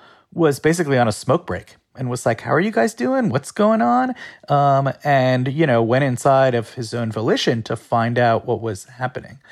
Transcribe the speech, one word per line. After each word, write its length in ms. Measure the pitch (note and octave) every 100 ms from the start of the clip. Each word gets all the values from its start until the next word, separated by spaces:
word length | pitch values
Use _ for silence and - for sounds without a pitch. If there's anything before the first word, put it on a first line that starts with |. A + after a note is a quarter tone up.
| - _ _
was 260 | - D#3+ C#3
basically 380 | D#3 E3+ D3 C3
on 100 | A#2
a 40 |
smoke 340 | - - - -
break 300 | F2 - - _ -
and 140 | B2
was 160 | B2 B2
like, 160 | A#2
"How 120 | B2
are 60 | C#3
you 120 | G#3+
guys 240 | A3+ A3+ -
doing? 340 | B3 C4 A3
What's 220 | - -
going 320 | - G#3 A3
on?" 320 | A#3+ B3 C4 B3 - - -
Um, 420 | C#3+ C#3+ C3+ C3+ -
and, 440 | D3+ C#3 B2+ B2+ C3
you 200 | C#3+ D#3
know, 160 | A#2
went 200 | A2+ C3
inside 520 | C#3 A#2+ C#3+ C3+ C3+ A#2+
of 180 | G#2
his 180 | - A2
own 200 | A#2+ A2+
volition 500 | G#2+ B2 C4 - A#2+
to 120 | - A#2
find 420 | - A#2+ A#2 A#2+
out 300 | A#2+ A2+ A#2+
what 140 | A2
was 240 | A2+ G2 -
happening. 520 | - C3 - - - -